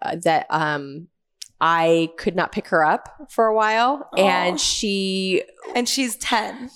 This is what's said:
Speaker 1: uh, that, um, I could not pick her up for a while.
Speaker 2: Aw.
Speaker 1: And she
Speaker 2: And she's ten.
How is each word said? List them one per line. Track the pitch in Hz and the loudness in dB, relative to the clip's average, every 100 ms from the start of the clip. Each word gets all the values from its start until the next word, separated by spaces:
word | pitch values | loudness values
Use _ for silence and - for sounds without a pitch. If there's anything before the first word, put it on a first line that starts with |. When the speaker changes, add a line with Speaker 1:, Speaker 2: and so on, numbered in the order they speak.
Speaker 1:
uh, | - 165 | -8 -2
that, | 175 156 - | 2 0 0
um, | 156 151 147 139 143 175 _ _ - - - | -2 0 -2 -6 -14 -16 _ _ -20 -16 -2
I | 160 165 165 165 165 - | 2 4 4 2 0 -4
could | 214 180 | -4 -2
not | 165 | -2
pick | - - | -4 0
her | 170 | 2
up | 156 208 - - 294 | 4 2 -4 -20 -8
for | - 226 | 0 2
a | |
while. | 214 214 220 240 285 - | 2 2 2 2 0 -4
Speaker 2:
Aw. | - | 2
Speaker 1:
And | 190 180 180 180 | 2 2 0 -2
she | - - 214 196 190 190 190 185 - - - | -2 -2 -2 -2 -2 -2 0 0 -2 -12 -8
Speaker 2:
And | 240 240 | -4 -2
she's | - 254 - | -2 -2 -4
ten. | - 226 214 247 254 | -2 -2 -2 -8 -14